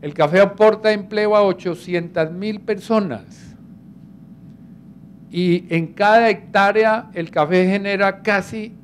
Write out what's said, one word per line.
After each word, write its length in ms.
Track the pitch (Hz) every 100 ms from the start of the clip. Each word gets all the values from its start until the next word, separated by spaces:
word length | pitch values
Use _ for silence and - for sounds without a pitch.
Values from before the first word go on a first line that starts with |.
El 140 | 151
café 260 | 147 151 180
aporta 520 | 196 196 214 214 214
empleo 440 | 214 202 214 214 208
a 60 |
ochocientas 880 | 202 185 185 160 - 175 170 170 160
mil 280 | 175 208 214
personas. 960 | - 208 - 220 202 113 - - - - - - - - - - - - - - - - - - - - -
Y 360 | 175 180 175 -
en 200 | 165 165
cada 420 | - 202 220 233
hectárea 800 | 208 - 196 196 208 220 220 -
el 180 | 180 165
café 360 | 170 151 185 185
genera 560 | 202 202 196 196 190
casi 520 | - 202 190 220 214 -